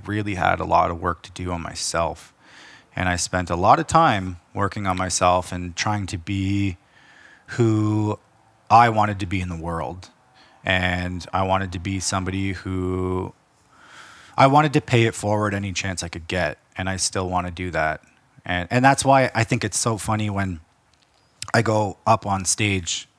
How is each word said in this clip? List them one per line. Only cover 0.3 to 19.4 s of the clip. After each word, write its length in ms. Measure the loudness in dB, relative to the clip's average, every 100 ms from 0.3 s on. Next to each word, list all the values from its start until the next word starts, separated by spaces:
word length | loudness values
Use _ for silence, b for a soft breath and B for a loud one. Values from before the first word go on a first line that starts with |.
| 0
had 240 | 0 0
a 40 |
lot 260 | 2 2 2
of 80 | 0
work 220 | -4 -4
to 80 | -10
do 180 | -10 -6
on 80 | -6
myself. 720 | -8 -8 -4 -2 -2 -6 -16 _ B B B B B -2
And 100 | -2
I 60 | -2
spent 320 | -2 -4 -2
a 60 | 2
lot 220 | 4 4
of 80 | 4
time 520 | 4 4 2 -4 -10 _
working 320 | -4 -4 -2 -2
on 80 | -2
myself 540 | -2 2 4 4 0
and 240 | -6 -8 -4
trying 300 | -2 -2 -4
to 120 | -8
be 580 | -4 -2 0 0 -2 -4 b b b b b b -6 0
who 640 | 2 2 0 0 -2 -4 _ _ _ _ 4
I 200 | 6 6
wanted 300 | 4 0 -2
to 60 | -4
be 140 | -4
in 80 | -4
the 80 | -6
world. 540 | -6 -6 -6 -10 -16 _ _ b b b
And 600 | 0 0 2 0 -4 -6 -4
I 100 | -2
wanted 260 | 2 0 -2
to 60 | -6
be 220 | -4 -4
somebody 520 | -2 -2 -2 -2 -4
who, 800 | -6 -6 -4 -2 -2 -2 -2 -4 -10 _ _ _ B B B B B B 4
I 100 | 6
wanted 240 | 6 4
to 60 | 2
pay 240 | 2 4
it 100 | 4
forward 400 | 0 0 0 0
any 180 | -2 -4
chance 300 | -4 -4 -6
I 60 | -8
could 180 | -10 -4
get. 300 | -2 -2 -4 _ -8
And 140 | -6
I 60 | -4
still 320 | -4 -2 -2
wanna 220 | -2 -4
do 180 | -6 -4
that. 300 | 0 -2 -2 _ _ _ _
And, 240 | -6 -4 0
and 140 | 4
that's 200 | 4 4
why 260 | 4 4 4
I 100 | 0